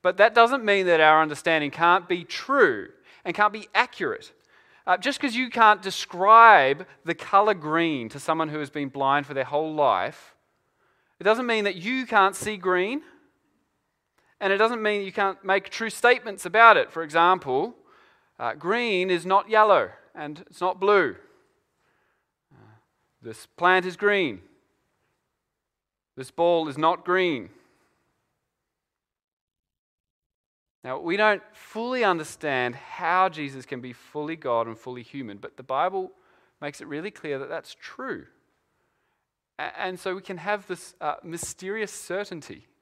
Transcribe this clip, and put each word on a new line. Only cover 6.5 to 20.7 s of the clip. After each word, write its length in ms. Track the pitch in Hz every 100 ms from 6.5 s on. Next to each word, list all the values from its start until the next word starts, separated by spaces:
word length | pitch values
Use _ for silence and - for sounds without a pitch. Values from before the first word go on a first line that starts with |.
| 190 135 143 - -
the 80 | 165
color 400 | 165 - 196 214
green 560 | 190 151 160 170 139 113
to 100 | 139
someone 300 | - 160 156
who 80 | 151
has 140 | 143
been 180 | 151 139
blind 380 | 139 135 143 139
for 80 |
their 80 | 135
whole 300 | 123 147 156
life, 600 | 156 139 95 107 - - _ _ _ _ _ _ _ _ _
it 40 |
doesn't 220 | 185 220
mean 200 | 247 220
that 100 | 202
you 320 | 185 190 262 240
can't 280 | 220 190
see 220 | 190 214 208
green, 460 | 180 180 196 285 - _ _ _ _ _ _ _ _ _ _ _ _ _
and 120 | 196
it 60 | 196
doesn't 240 | 226 240
mean 240 | 214 208
you 60 | 196
can't 320 | 208 196 190
make 260 | 190 196 -
true 220 | - 226
statements 560 | - 240 247 226 196 -
about 300 | 214 233 180
it. 140 | -
For 120 | 165
example, 720 | 160 165 175 185 135 131 214 - _ _ _ _ _ -
uh, 160 | 120
green 560 | 147 170 226 240 185 185
is 120 | 175
not 260 | 185 196 214
yellow, 440 | 220 214 175 95 - _
and 240 | - 151 151 -
it's 120 | -
not 200 | 180